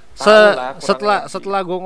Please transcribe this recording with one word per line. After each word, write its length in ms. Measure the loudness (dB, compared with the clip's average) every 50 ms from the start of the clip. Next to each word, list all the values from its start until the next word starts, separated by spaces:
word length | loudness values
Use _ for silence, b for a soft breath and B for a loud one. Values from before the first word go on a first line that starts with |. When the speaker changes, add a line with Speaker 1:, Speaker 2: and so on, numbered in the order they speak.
| -20 -20
Speaker 1:
se-, 80 | -12 -2
Speaker 2:
Tahu 160 | 2 4 6 6 6 4
lah, 240 | 2 0 -6 -10 -10
kurang 80 | -10 -6
Speaker 1:
setelah, 340 | -6 -4 -4 -2 -2 -2 -2 -4
Speaker 2:
lebih. 80 | -8
Speaker 1:
setelah 280 | -12 -10 -8 -4 -4 -4 -4
gua 140 | -4 -8 -8 -8